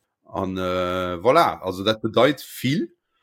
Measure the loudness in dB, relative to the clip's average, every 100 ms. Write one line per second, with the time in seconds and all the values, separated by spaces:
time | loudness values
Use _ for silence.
0 | _ _ _ -6 -4 -4 -2 -2 -2 -2
1 | -4 0 2 4 4 0 -6 -2 -2 -2
2 | 0 2 2 2 -8 -6 -2 -2 -4 _
3 | _ _